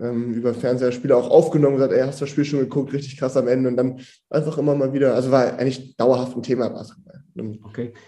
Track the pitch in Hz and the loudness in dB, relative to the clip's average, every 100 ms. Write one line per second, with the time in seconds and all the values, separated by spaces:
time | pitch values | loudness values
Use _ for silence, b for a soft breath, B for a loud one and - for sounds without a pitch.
0 | 120 117 120 113 120 117 123 127 127 120 | -6 -4 -4 -2 -2 -2 -2 0 -2 -2
1 | 139 123 123 147 - 160 143 135 135 110 | 2 2 6 6 6 4 2 2 2 2
2 | 131 143 139 - 147 143 127 143 135 143 | 0 -4 -6 -4 -2 -2 -2 -2 -4 -6
3 | - - 131 135 120 131 127 123 131 131 | -8 -6 -2 0 2 2 2 0 0 -4
4 | B B - 156 151 147 147 143 135 135 | B B -6 -4 -2 -2 0 2 0 2
5 | 135 117 127 131 123 - 131 127 - - | 2 2 2 4 2 0 -2 -4 -8 0
6 | 120 127 127 123 113 123 113 117 113 - | 2 2 0 -6 -4 -2 -2 -6 -16 -20
7 | - - - - 110 104 - - 120 b | -20 -20 -18 -12 -12 -12 -14 -12 -12 b